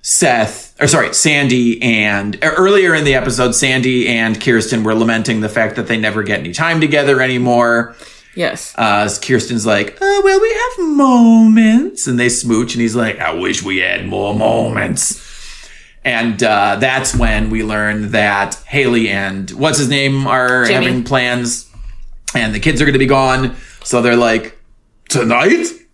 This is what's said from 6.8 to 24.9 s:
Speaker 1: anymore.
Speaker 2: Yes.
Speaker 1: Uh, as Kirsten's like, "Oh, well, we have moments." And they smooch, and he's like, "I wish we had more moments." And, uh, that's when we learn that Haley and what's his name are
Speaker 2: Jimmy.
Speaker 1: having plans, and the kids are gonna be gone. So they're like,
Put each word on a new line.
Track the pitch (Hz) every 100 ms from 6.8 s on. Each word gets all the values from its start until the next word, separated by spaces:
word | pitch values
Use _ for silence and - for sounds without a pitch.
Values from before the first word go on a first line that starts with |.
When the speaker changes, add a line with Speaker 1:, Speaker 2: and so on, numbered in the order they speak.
| 156 147 139 131
Speaker 1:
anymore. | 127 127 123 120 117 117 117 - - - _ 180
Speaker 2:
Yes. | 170 - - -
Speaker 1:
Uh, | 110 104 104
as | -
Kirsten's | - 127 - 117 110
like, | 101 104 -
"Oh, | 392 403
well, | 392 392
we | 453
have | 440 494 508 330 285
moments." | 269 247 233 226 220 220 220 226 349 - -
And | 120
they | 120
smooch, | 117 117 113 117 120
and |
he's | 117 117
like, | 110 -
"I | 80
wish | 82 92 90
we | 98 95
had | 92 95 92
more | 95 101
moments." | 104 107 113 113 113 - - - - - - - - - - - - 135
And, | 117 117 98
uh, | 113 104 101 101
that's | 131 131 -
when | 120 113 107 110
we | 110
learn | 107 107 104 107 104
that | 110 104 101 98 - -
Haley | 143 127 120 110
and | 98 98 95 92
what's | - 151 147
his | 131
name | 139 139 135 135
are | 127 127 127 117
Speaker 2:
Jimmy. | 127 123
Speaker 1:
having | 127
plans, | 117 131 123 123 120 - - - - - - - -
and | 123 110 107
the |
kids | 156 147
are | 151
gonna | 135
be | 131
gone. | 135 131 131 131 - - -
So | - 120
they're | 120 120
like, | 117 110 92 - _ _ _